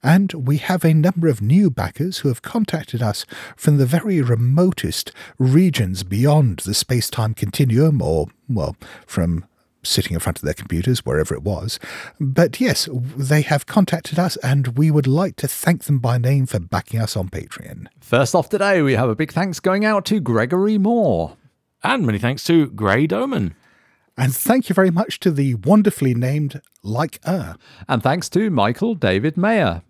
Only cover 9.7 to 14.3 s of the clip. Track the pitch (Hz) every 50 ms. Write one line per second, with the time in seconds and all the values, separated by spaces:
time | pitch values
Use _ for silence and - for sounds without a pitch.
9.7 | _ _ _ - - - - - 87 82 - - - - - 71 - - - -
10.7 | 82 82 92 127 127 120 - - 64 76 78 - - 60 69 98 101 78 - 110
11.7 | - - - - - - - - _ _ 151 135 131 160 170 165 - - 254 247
12.7 | 147 - - 165 147 127 123 131 123 127 139 131 151 151 143 - 151 143 - -
13.7 | - 214 190 - - 165 - - - 160 175 180